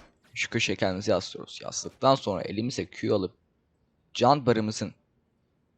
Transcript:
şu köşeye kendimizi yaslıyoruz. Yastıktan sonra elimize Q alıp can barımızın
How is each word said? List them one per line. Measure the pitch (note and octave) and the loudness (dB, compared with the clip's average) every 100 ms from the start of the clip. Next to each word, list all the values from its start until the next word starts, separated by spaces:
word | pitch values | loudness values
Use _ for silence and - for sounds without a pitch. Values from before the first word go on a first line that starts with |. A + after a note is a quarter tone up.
| - _ _ | -10 _ _
şu | - - | -8 -4
köşeye | A#2 A2+ G2 | 0 0 0
kendimizi | G2+ F#2 G#2 | 0 0 0
yaslıyoruz. | F#2 - - - - | 0 0 -10 -14 -12
Yastıktan | - - - - C3 C3+ | -10 -8 -10 0 4 4
sonra | - F#2+ | 2 -4
elimize | - G2+ A#2+ - F2+ | -4 -4 -4 -4 -6
Q | - A2+ | -6 0
alıp | G#2+ F#2 - _ _ _ _ _ _ _ | 0 -2 -6 _ _ _ _ _ _ _
can | - A#2+ D3 B2 | 2 4 4 4
barımızın | A2 G#2+ G#2+ - - _ _ _ _ _ _ _ | 2 0 -4 -8 -10 _ _ _ _ _ _ _